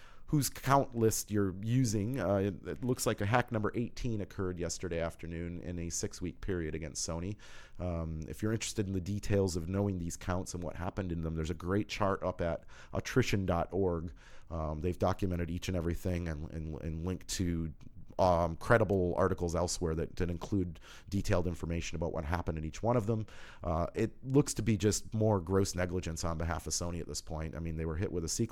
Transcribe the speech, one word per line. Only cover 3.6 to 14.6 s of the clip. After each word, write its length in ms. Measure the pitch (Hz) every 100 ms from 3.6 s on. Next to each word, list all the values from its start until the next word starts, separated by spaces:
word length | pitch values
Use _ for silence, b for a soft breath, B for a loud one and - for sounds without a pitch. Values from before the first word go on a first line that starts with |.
| 104
eighteen 460 | 107 120 - 127 107
occurred 380 | 90 - 92 85
yesterday 420 | 85 - 92 82
afternoon 600 | 82 - 82 82 85 87
in 180 | 82 87
a 100 | 85
six-week 520 | - 104 - 90 -
period 320 | - 90 78
against 320 | 80 76 67 -
Sony. 280 | 82 90 104 B B B -
Um, 400 | 87 82 82 78 80
if 140 | -
you're 100 | 107
interested 340 | 113 - - 95
in 60 |
the 80 | 98
details 560 | 85 101 - 101 95 87
of 120 | 82
knowing 300 | 95 101 92
these 180 | 85 -
counts 380 | - 90 92
and 80 | 87
what 140 | 87 82
happened 360 | 90 - 95
in 100 | 82
them, 120 | 80
there's 160 | 80 78
a 40 |
great 340 | 82 85 101 -
chart 340 | - 98 98
up 180 | 90 -
at 240 | 85 78 - B B
attrition 540 | - - 131 117 101 92
dot 220 | 85 85
org. 420 | 90 92 85 80 - B B B
Um, 300 | 82